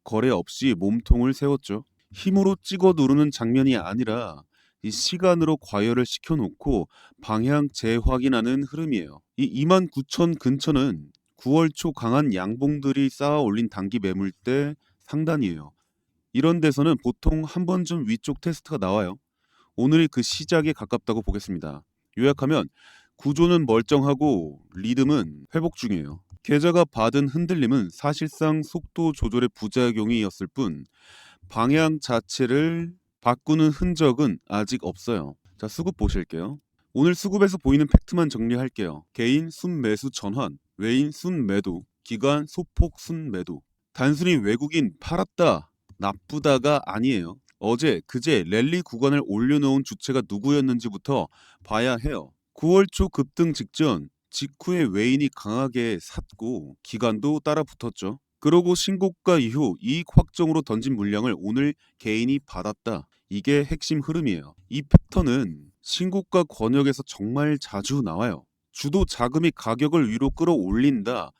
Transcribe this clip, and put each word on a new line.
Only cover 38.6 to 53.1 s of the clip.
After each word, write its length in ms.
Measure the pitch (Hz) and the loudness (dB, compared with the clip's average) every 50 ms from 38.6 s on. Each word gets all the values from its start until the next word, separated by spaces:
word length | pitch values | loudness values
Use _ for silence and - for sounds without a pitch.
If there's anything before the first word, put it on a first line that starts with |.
| 131 127 - - 101 85 76 73 80 _ | -2 -6 -6 -6 -6 -6 -6 -10 -18 _
개인 360 | _ - 117 120 135 151 160 165 | _ -2 0 2 2 2 0 -4
순매수 640 | 156 - - 180 175 156 123 110 107 104 - 135 | -10 -8 -6 -4 -4 -2 0 0 0 0 -2 -8
전환, 480 | - - - 101 101 135 127 87 71 69 _ _ _ | -8 -6 -6 -6 -4 -4 -4 -6 -8 -14 _ _ _
외인 340 | - 101 113 123 131 147 147 | -6 -2 0 2 2 2 0
순매도, 760 | 151 - - 180 180 160 123 98 95 101 98 98 87 87 - _ _ _ _ | -2 -6 -6 -6 -4 -2 -2 0 0 0 0 -2 -6 -8 -10 _ _ _ _
기관 420 | - 117 107 110 139 143 147 151 151 | -10 -6 -2 0 0 0 0 -2 -6
소폭 500 | - - 175 - _ - 175 165 - - | -8 -10 -10 -8 _ 0 0 0 0 -12
순매도. 640 | - - 170 160 160 135 95 92 90 - 82 69 _ _ _ _ _ _ | -12 -10 -8 -8 -6 -6 -6 -6 -6 -8 -10 -12 _ _ _ _ _ _
단순히 420 | _ - 127 139 151 147 175 180 175 | _ 0 0 0 2 2 2 2 2
외국인 580 | 139 101 101 110 120 143 147 160 165 139 101 - _ | 2 2 0 -2 -2 -2 -2 -2 0 0 -2 -4 _
팔았다, 680 | - - 165 175 190 - _ - 175 151 101 76 73 _ _ _ _ _ - _ | -8 -4 -2 -2 -4 -4 _ 2 2 4 4 2 -2 _ _ _ _ _ -12 _
나쁘다가 840 | 95 98 98 - _ _ - 151 143 151 139 131 120 147 147 139 - | -6 -6 -6 -6 _ _ -10 -2 2 2 2 4 2 2 0 0 -2
아니에요. 520 | - 95 107 117 135 131 98 85 85 95 - _ _ _ _ | -4 -4 -2 0 0 0 0 -4 -6 -10 -16 _ _ _ _
어제, 400 | - 104 120 120 151 156 110 82 - | -2 -2 0 2 2 0 0 0 -4
그제 380 | _ - 123 120 156 151 107 85 | _ -10 -6 0 0 0 0 0
랠리 360 | 82 98 110 123 147 170 180 | 0 0 0 0 0 0 -4
구간을 380 | 170 - - 113 127 139 143 143 123 | -4 -6 -4 0 0 2 2 2 0
올려놓은 560 | - 101 107 120 131 147 147 143 135 135 139 135 | -2 -2 0 2 2 2 2 2 2 2 0 -2
주체가 380 | - 107 - - - 131 131 117 - | -4 -10 -12 -8 -4 -2 -2 -2 -2
누구였는지부터 1000 | 101 101 104 139 143 147 131 131 123 120 110 117 98 92 - - 139 123 82 - _ _ _ _ _ _ - | -8 -4 0 2 2 2 2 2 0 -2 -4 -8 -10 -8 -6 -4 -2 -2 -4 -6 _ _ _ _ _ _ -10
봐야 320 | - 107 110 120 131 123 113 117 | -4 -2 -2 0 0 -2 -2 -4
해요. 260 | 151 143 95 76 67 _ _ _ _ | -6 -6 -6 -10 -14 _ _ _ _
구월 340 | _ - - 165 180 196 196 - | _ -4 0 4 4 4 4 2
초 160 | - - 196 | 0 -2 -4
급등 440 | 190 | -2